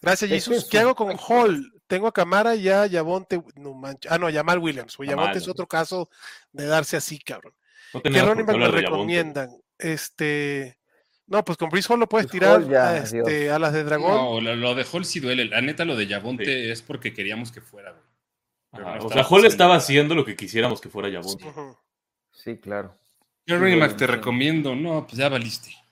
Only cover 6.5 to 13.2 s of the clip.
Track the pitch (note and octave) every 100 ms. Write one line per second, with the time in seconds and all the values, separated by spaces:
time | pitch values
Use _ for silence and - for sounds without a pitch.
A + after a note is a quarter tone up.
6.5 | C#3 C#3+ D#3 D3 D#3+ - D3+ - A2 -
7.5 | _ _ _ - - D3+ C#3 G3 A3 A3
8.5 | A3 A#3+ G#3 F3 E3+ G3+ F3 D#3+ C#3+ C3
9.5 | B2 _ _ - D#3 - _ D3+ D3 C#3+
10.5 | C#3+ C3+ _ _ _ _ _ _ G3 G#3
11.5 | E3+ E3 F3 F#3+ A#3+ A#3 A3 C#3+ F#3 F#3+
12.5 | G#3 D3 C3+ B2+ E3+ B2+ A#2